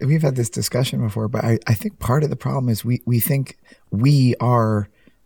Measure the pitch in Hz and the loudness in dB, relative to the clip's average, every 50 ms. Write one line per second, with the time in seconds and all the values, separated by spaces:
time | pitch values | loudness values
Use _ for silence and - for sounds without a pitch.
0 | 135 131 156 160 156 139 131 123 113 - - 123 110 - - 123 131 - 139 131 | -2 0 0 2 2 0 0 -2 -4 -4 -4 -6 -4 -2 -2 -2 -2 -2 -2 -2
1 | 120 107 - 113 110 110 117 110 110 117 113 107 - - 110 - - 214 - - | -4 -4 -4 -4 -4 -4 -4 -2 0 0 0 0 -2 -4 -6 -6 -6 -8 -8 -6
2 | - - 123 151 156 156 131 - - 131 135 139 127 123 110 - - 117 123 - | -4 -2 0 0 0 -2 -4 -4 -4 -4 -2 -2 0 0 -2 -2 -2 -2 -4 -2
3 | - 120 123 113 - - 139 139 131 - - _ _ _ - _ _ _ - 101 | 0 0 0 0 0 0 -2 -2 -4 -6 -10 _ _ _ -20 _ _ _ -2 2
4 | 123 143 147 139 127 123 - - 117 123 123 120 110 110 107 104 101 - _ _ | 4 4 6 6 4 4 2 2 2 2 4 4 4 2 0 0 -2 -4 _ _
5 | _ _ _ _ _ | _ _ _ _ _